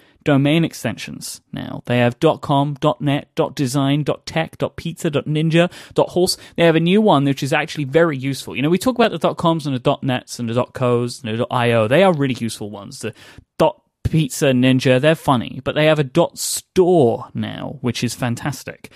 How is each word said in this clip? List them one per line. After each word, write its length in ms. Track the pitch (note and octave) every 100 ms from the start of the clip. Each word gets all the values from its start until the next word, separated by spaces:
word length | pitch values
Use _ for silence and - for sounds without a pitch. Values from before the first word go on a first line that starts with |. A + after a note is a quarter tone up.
| _ _
domain 420 | - C#3 C#3+ E3 E3
extensions 760 | - A#2+ - - - - - _
now. 300 | - - - -
They 140 | B2
have 200 | A#2+ A#2+
dot 220 | D#3+ A2+
com, 320 | - C#3 D3 C#3
dot 200 | D3+ -
net, 300 | A3 C#3+ - -
dot 200 | D#3 -
design, 480 | C3 C#3 C3+ D3
dot 220 | C#3 - -
tech, 320 | D#3+ D#3+ -
dot 180 | C#3+ -
pizza, 360 | E3 E3 F3+
dot 140 | D3 -
ninja, 460 | D3+ D#3+ E3 F3 - -
dot 160 | - -
horse. 260 | F3+ F3+ - - -
They 60 |
have 120 | E3+ D#3+
a 40 |
new 200 | E3+ G3+
one, 260 | G#3+ D3 C#3
which 180 | C3
is 100 | C3+
actually 300 | D3+ D#3 - C3+
very 320 | D#3+ E3+ C#3
useful. 380 | C3+ C3 - F2+
You 80 |
know, 80 | D3
we 80 | F#3
talk 160 | C4 A#3+
about 160 | A3+
the 80 | E3
dot 180 | E3+ D#3
coms 300 | E3+ E3 C#3+
and 80 | B2+
the 40 |
dot 240 | D3 C3+
nets 360 | C3+ B2 - -
and 100 | A#2
the 60 | A#2+
dot 200 | - - B2+ A#2+ A#2+ - A2 A2+ -
I 200 | B2 A#2+
O. 160 | A#2 A2
They 160 | D3
are 80 | F#3+
really 240 | D3+ C#3 A2+
useful 320 | A2+ - G#2
ones. 280 | G2+ G2 C#3
The 140 | A2 - - - _ -
dot 220 | D#3+ - _ _
pizza 440 | - D#3+ D3+ - C#3+
Ninja, 520 | B2+ C3 C3 C3 B2+
they're 160 | D3+ D#3+
funny, 460 | - B2 F2 -
but 120 | C#3+ C#3+
they 100 | D#3
have 140 | D#3
a 40 |
dot 360 | C3+ E3+ E3+ -
store 920 | - - - - F3+ F3+ A#2 A2 - A#2+
now, 420 | G#2+ G#2+ - C#3
which 220 | B2 -
is 120 | A#2+ -
fantastic. 760 | B2 A#2 D3 - - - -